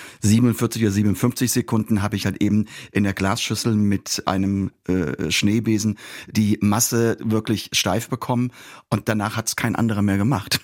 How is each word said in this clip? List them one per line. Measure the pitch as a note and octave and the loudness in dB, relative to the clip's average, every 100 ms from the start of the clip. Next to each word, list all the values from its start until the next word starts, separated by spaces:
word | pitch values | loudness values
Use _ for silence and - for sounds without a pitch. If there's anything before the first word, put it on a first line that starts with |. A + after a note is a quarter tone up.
| - - | -18 -4
siebenundvierzig | G2+ A2+ B2 G#2+ A#2 A2+ | 4 4 4 2 -2 0
oder | A2 | 0
siebenundfünfzig | G2 G#2 F#2 A#2+ - B2 | 2 2 2 0 0 0
Sekunden, | B2 - A2 G#2+ G#2+ | 0 0 0 0 0
hab | G#2 | 0
ich | G#2 G2+ | -2 -4
halt | - | 0
eben | G2+ G#2 G#2+ - - | 0 2 -2 -6 -6
in | A2 | -2
der | G2+ | 0
Glasschüssel | - F#2+ A2 - A2 A#2+ G#2+ | 0 -2 -2 -2 -2 0 2
mit | G2+ G2 - - - | 2 0 -4 -6 -2
einem, | F#2+ G2 G2 F#2+ _ - | 0 0 0 -2 _ -2
äh, | F#2 D2+ - D#2 | -2 -2 -2 -2
Schneebesen | - G2+ A2+ A2 G#2+ G#2+ G2+ - - - | 0 2 0 0 0 0 -4 -8 -18 -6
die | G#2+ G#2 - | 0 2 2
Masse | G#2 G#2 - A#2 A#2 - | 2 2 2 2 2 0
wirklich | - A2 A2 G#2 - | 0 0 0 -2 -2
steif | - G2 G2 - | -2 0 0 -2
bekommen | C3 - B2 B2 - - - - | -6 -2 -2 -2 -6 -20 -16 -4
und | G#2+ - | -2 0
danach | G#2+ G#2 G#2+ | 0 0 -4
hat's | - - | -4 -2
kein | A#2 - | -2 0
anderer | A2+ G#2 | 0 2
mehr | G2+ G2 | 2 2
gemacht. | G#2+ A#2 - - | 2 0 -2 -4